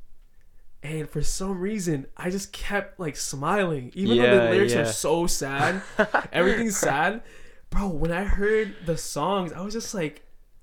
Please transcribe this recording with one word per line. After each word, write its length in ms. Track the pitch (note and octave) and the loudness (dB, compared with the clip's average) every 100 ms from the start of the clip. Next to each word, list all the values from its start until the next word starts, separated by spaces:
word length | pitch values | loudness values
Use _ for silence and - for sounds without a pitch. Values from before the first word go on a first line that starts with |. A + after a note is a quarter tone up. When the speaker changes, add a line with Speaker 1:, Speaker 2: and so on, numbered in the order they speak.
| - - - - - - - - | -16 -16 -18 -20 -20 -20 -18 -12
Speaker 1:
and 280 | C#3+ D#3 D3 | -8 -6 -6
for 120 | D3+ | 2
some 360 | D3 - F#3+ F#3 | 2 2 -2 -2
reason, 460 | F#3+ A3 F3 C#3+ C#3 - | -2 -2 -2 -2 -4 -8
I 140 | F3 | -4
just 220 | G3 - | -4 -6
kept, 480 | - - G3+ G3 - | -8 -2 -2 -4 -8
like, 160 | D#3+ - | -8 -6
smiling. 760 | - C#3 D3+ G3+ F3+ D3 B2 | -8 -4 0 0 0 -2 -6
Even 220 | F3+ G3 A#2+ | -4 2 6
though 40 | B2 - | 8 6
the 60 | |
Speaker 2:
Yeah, 60 | - | 6
Speaker 1:
lyrics 240 | - A#2+ | 4 4
are 80 | A#2 | 2
Speaker 2:
yeah. 80 | A#2 | 0
Speaker 1:
so 340 | - C#3+ E3+ F3 | 0 0 2 2
sad, 560 | - C#3 C#3 D#3 F#3+ - - A#3 | 0 -2 0 0 0 -6 -2 0
Speaker 2:
<laughs> 260 | - - | 0 -2
Speaker 1:
everything's 440 | E3+ F#3 A3+ A3+ G3 | 2 2 2 0 0
sad. 460 | D#3 C#3 F3 A3+ - - - - - | 0 2 0 -2 -10 -16 -18 -20 -2
Bro, 180 | F#3+ G3+ | 0 0
when 240 | D3+ E3 | 0 0
I 100 | E3+ | 0
heard 520 | G3 G3 G#3 A3 G#3 - E3+ | 2 2 4 2 0 -6 -4
the 100 | D#3 | -4
songs, 560 | - C#3+ E3 G3 F3 | -4 -2 0 0 -2
I 80 | - | -6
was 100 | G3+ | -8
just 180 | A3 G#3+ | -6 -6
like, 280 | G#3 D3+ - - - - - | -4 -4 -6 -20 -20 -20 -20